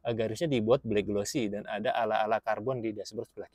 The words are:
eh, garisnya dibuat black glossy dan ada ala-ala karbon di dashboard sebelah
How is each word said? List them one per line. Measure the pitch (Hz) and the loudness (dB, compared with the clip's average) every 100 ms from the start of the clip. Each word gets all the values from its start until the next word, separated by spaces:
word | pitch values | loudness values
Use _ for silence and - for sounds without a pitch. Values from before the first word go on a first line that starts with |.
eh, | - | -2
garisnya | 113 107 107 170 | 0 -2 0 2
dibuat | 127 110 139 | 2 4 4
black | 117 104 98 | 4 0 2
glossy | 101 101 143 107 | -2 0 0 -2
dan | 101 | -4
ada | - 104 120 | -6 -2 0
ala-ala | - 110 107 107 110 | 0 2 2 2 0
karbon | - 107 110 127 | 0 -2 -2 -2
di | 113 | -4
dashboard | 104 95 107 113 | -6 -8 -8 -10
sebelah | - 90 | -12 -10